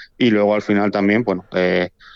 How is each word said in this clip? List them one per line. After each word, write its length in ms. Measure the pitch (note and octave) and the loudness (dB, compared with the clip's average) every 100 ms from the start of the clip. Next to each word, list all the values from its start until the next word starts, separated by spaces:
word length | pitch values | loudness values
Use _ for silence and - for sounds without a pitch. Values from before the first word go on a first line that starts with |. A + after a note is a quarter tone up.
| - - | -20 -2
y 120 | B2 | 2
luego 240 | G#2 G#2 | 2 2
al 80 | G#2 | 0
final 280 | - G2+ G#2 | 0 0 0
también, 340 | G2+ G2+ G#2+ | 0 0 0
bueno, 200 | A#2 F2+ - | 0 -6 -4
eh, 360 | F#2 F2+ F2+ F2+ - - | -2 0 0 -4 -8 -20